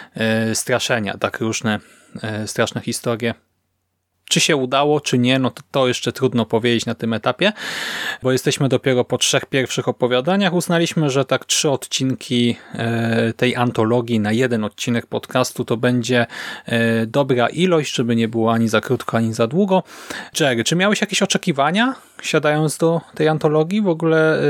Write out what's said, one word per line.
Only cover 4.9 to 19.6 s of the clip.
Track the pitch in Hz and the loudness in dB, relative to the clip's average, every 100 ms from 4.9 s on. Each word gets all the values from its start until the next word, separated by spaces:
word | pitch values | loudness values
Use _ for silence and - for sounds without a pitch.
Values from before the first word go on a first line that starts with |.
| 147 | 2
czy | - 135 | 2 2
nie, | 123 135 | 4 4
no | 127 | 2
to, | - - | -4 -6
to | 143 127 | 0 0
jeszcze | 120 - | 0 -4
trudno | - 131 127 110 | -2 0 0 0
powiedzieć | 113 120 117 120 | 0 2 0 -2
na | |
tym | 113 117 | -6 -4
etapie, | 110 123 123 185 214 - - - - - - | -2 -2 0 -2 -2 -8 -8 -8 -8 -8 -4
bo | 127 | 0
jesteśmy | 131 - - 139 | 0 0 0 2
dopiero | 123 - 127 | 2 2 2
po | 117 120 | 2 0
trzech | - 139 - | 0 -2 0
pierwszych | 139 123 - 127 | -2 -2 -2 -4
opowiadaniach. | 120 123 123 127 190 196 | 0 0 0 2 2 2
Uznaliśmy, | 175 - 170 165 - 151 | 0 0 0 0 0 0
że | 131 | 0
tak | 131 131 | 0 -2
trzy | - - 156 | -2 -2 0
odcinki, | 131 - - 131 127 - 120 120 113 - | -2 -4 -4 -2 -4 -2 0 0 0 -8
e, | - 117 117 117 113 113 | -6 -4 -2 0 0 0
tej | 113 123 120 | 0 0 0
antologii | 123 120 110 120 120 117 | 0 2 2 2 0 0
na | 104 | 0
jeden | 113 131 117 | 0 0 0
odcinek | 104 - - 117 - | -4 -6 -2 -2 -2
podcastu | 104 - 131 127 - | -8 -2 -2 -2 -2
to | 117 113 | -4 0
będzie, | 123 123 117 123 117 - - - - | 2 0 2 0 0 -4 -12 -12 -4
e, | 117 113 113 113 | 0 2 0 0
dobra | 139 139 123 117 | 0 0 2 0
ilość, | - 185 165 143 | 2 2 2 0
żeby | - 117 117 | -2 0 0
nie | 113 | 0
było | 117 113 | 0 0
ani | 113 113 | 2 2
za | 107 | 2
krótko, | - 123 - 117 | 0 -4 -2 -2
ani | 113 | 0
za | 110 117 | 0 0
długo. | 151 | 2